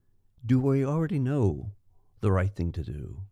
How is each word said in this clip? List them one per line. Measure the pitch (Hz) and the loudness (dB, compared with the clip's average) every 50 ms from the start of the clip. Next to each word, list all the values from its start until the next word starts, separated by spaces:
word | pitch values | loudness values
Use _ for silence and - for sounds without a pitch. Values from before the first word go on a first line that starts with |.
| _ _ _ _ _ _ _ _ 123 | _ _ _ _ _ _ _ _ -2
do | 110 127 131 | 2 2 2
we | 131 139 135 139 135 | 4 4 2 2 2
already | 135 147 160 165 151 156 143 | 0 0 -2 -2 0 0 0
know | 127 127 147 143 117 95 76 69 64 104 - - _ _ - - _ _ _ - | 0 0 2 2 2 2 2 0 -6 -10 -12 -14 _ _ -20 -20 _ _ _ -2
the | - 107 | 0 2
right | 95 92 90 98 101 | 2 4 2 0 -2
thing | - 85 85 - | -2 -4 -4 -2
to | - 73 | -4 -6
do? | - - 73 67 - - 71 98 101 | -8 -8 -10 -10 -10 -10 -12 -14 -16